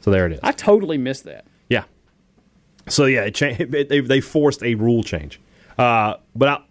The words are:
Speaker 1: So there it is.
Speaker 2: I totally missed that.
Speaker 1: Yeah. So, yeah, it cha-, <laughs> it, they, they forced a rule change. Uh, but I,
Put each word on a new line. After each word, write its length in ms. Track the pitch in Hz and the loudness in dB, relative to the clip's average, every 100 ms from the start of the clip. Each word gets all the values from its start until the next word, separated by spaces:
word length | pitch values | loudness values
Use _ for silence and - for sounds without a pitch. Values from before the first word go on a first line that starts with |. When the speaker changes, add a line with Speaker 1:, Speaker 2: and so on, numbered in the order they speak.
Speaker 1:
So 100 | - | 0
there 140 | 95 87 | 2 2
it 80 | |
is. 60 | 78 | -2
Speaker 2:
I 80 | - | -4
totally 460 | - - 208 185 151 | -2 2 2 2 -4
missed 260 | 127 135 | -4 -6
that. 220 | - 69 - _ - | -12 -20 -20 _ -4
Speaker 1:
Yeah. 160 | 107 - _ _ _ _ _ _ _ _ _ - | -4 -4 _ _ _ _ _ _ _ _ _ -4
So, 160 | - 135 | 0 2
yeah, 160 | 127 | 2
it 140 | 104 - | -2 -2
cha-, 100 | 143 | -4
<laughs> 140 | 117 | -4
it, 280 | 123 143 139 | -4 -4 0
they, 140 | 143 | 0
they 180 | 127 135 | 2 0
forced 420 | - 156 147 - | 0 0 0 0
a 120 | 120 110 | -2 0
rule 260 | 113 117 | 2 2
change. 360 | - 82 73 - _ _ _ - | 0 -6 -10 -18 _ _ _ 0
Uh, 380 | 123 117 107 - _ 117 | 2 2 0 -4 _ 0
but 140 | 139 | 2
I, 120 | 143 - | 0 -4